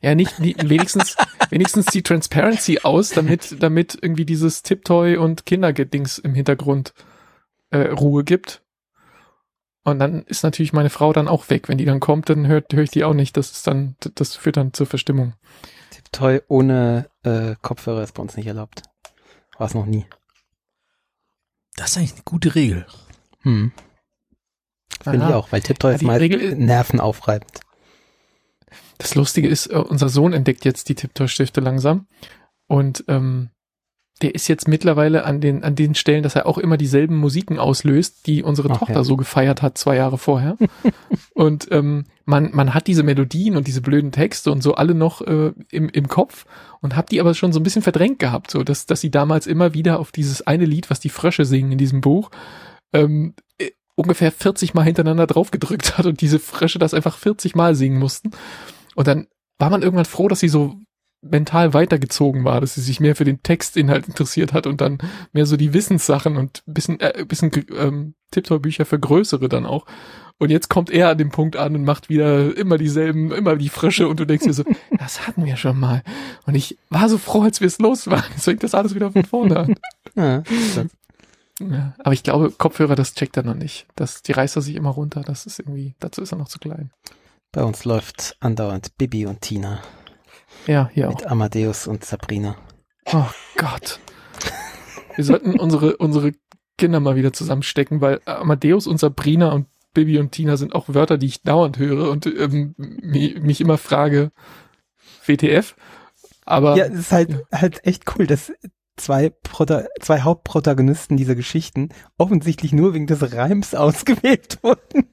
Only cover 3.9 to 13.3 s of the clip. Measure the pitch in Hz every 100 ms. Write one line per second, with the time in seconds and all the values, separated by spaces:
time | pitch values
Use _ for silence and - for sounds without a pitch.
3.9 | - 180 160 160 160 160 - - 196 -
4.9 | 170 175 170 165 160 - 180 180 139 131
5.9 | 143 135 - 139 131 139 139 139 139 131
6.9 | _ - _ _ _ _ _ _ 143 135
7.9 | 143 143 143 143 180 - - _ _ _
8.9 | _ _ _ _ _ _ _ _ _ -
9.9 | 139 135 165 - - 165 - 156 151 147
10.9 | - 151 156 151 160 - - - 135 139
11.9 | 135 - 151 151 151 143 156 - 143 151
12.9 | 156 151 151 139